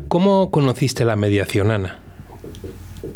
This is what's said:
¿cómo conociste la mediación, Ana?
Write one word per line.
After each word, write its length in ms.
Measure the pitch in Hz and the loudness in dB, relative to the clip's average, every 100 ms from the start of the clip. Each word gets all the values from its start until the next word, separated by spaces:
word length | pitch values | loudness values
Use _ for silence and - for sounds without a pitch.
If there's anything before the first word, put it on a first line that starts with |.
| 147 | -2
¿cómo 440 | 170 196 196 185 | 2 4 4 2
conociste 520 | 156 139 120 127 - 117 | 2 2 2 -2 2 2
la 100 | 104 | 2
mediación, 520 | 104 101 92 107 104 | 2 2 2 2 2
Ana? 280 | 107 92 - - - - - - - - - - - - | 2 -2 -8 -18 -20 -20 -18 -16 -14 -16 -16 -16 -14 -12